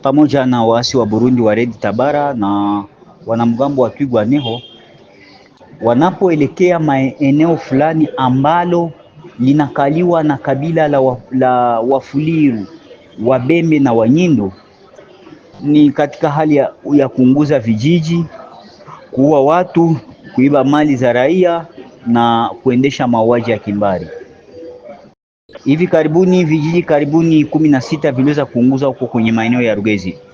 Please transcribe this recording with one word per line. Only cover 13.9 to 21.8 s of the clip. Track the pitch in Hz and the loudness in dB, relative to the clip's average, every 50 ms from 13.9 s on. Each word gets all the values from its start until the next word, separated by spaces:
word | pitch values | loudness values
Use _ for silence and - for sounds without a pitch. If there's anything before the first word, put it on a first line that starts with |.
| 117 | 2
Wanyindo, | 113 110 113 135 160 185 175 151 113 101 95 95 - _ _ _ _ - - - - - - - - - - - - _ - - - | 2 2 2 2 2 4 2 2 0 0 -4 -8 -12 _ _ _ _ -20 -20 -20 -20 -20 -20 -20 -20 -20 -20 -20 -20 _ -20 -20 -8
ni | - 143 147 151 147 143 | -2 2 4 4 4 4
katika | 139 - 147 143 - - - 151 | 2 0 -4 -4 -4 -4 -4 -2
hali | 143 156 156 156 151 | 0 0 0 2 2
ya, | 143 131 - - - - - 143 | 2 2 0 -4 -10 -6 0 2
ya | 147 135 127 | 2 2 0
kuunguza | - - 127 127 131 143 151 139 151 135 | 0 2 4 4 4 4 2 0 0 -2
vijiji, | 110 113 113 107 113 151 170 175 156 160 170 170 165 151 - - - - - - - - - - - - - - - - | 0 -2 -2 0 2 0 0 0 0 -2 -2 -4 -4 -6 -10 -20 -20 -20 -20 -20 -20 -20 -20 -20 -20 -20 -20 -20 -20 -10
kuua | - 127 135 147 156 143 | -2 0 2 2 4 4
watu, | 135 143 160 175 180 180 - 165 170 165 165 139 - - - - - - - | 4 4 2 2 0 0 0 0 2 2 0 -2 -6 -16 -20 -20 -20 -8 -2
kuiba | - 127 139 143 143 131 | 0 2 2 2 2 2
mali | 139 143 147 151 151 139 | 2 2 2 2 0 0
za | 120 127 123 117 | 0 0 0 2
raia | 123 127 143 170 185 180 175 170 170 165 - - - | 2 2 2 2 2 2 0 0 -2 -8 -12 -20 -20